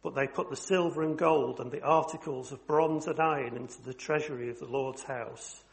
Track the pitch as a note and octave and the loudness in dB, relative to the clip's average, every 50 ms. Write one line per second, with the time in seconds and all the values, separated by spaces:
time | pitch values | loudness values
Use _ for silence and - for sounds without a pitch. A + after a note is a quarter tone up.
0 | _ - - C#3 C#3 C3+ - - F3+ - C#3 - - - G3 F#3 F3 E3+ C3+ D3+ | _ -4 -2 0 -2 -2 0 -4 -4 -4 -6 -10 -2 2 2 4 4 2 0 0
1 | D#3+ D#3 D#3 D#3 E3+ E3 D#3+ D3+ C3 B2 B2+ - B2 B2 A#2+ D3 - C#3 D#3+ D#3+ | 0 0 0 2 4 6 6 6 4 2 -2 -4 -6 -6 -6 -4 2 4 4 4
2 | D3+ - - E3+ - D#3+ C#3 B2+ B2+ - C#3 C3 - - D3+ D3+ D#3+ D#3 D#3+ D3+ | 4 2 -6 -8 -6 -6 -6 -6 -6 -8 -12 -14 -2 2 4 4 6 4 2 0
3 | D3+ D#3+ D#3 D#3 D#3+ D#3+ D#3 C#3+ C3 A#2+ A#2+ B2+ - - - - - B2 C3 - | 0 -2 2 2 4 4 4 2 0 -4 -4 -6 -8 -10 -12 -14 -10 -10 -10 -10
4 | - - D3+ D3+ D3 D3+ C#3+ B2 A#2+ A#2+ A#2+ - - - A#2+ C#3 C3+ C3 B2+ - | -2 0 0 0 0 -2 -6 -6 -4 -6 -6 -8 -8 -2 0 0 0 0 -4 -8
5 | - - C3+ B2 A2+ A2 A#2+ A#2 - - - - - _ | -8 -6 -6 -6 -6 -8 -10 -12 -14 -16 -16 -18 -20 _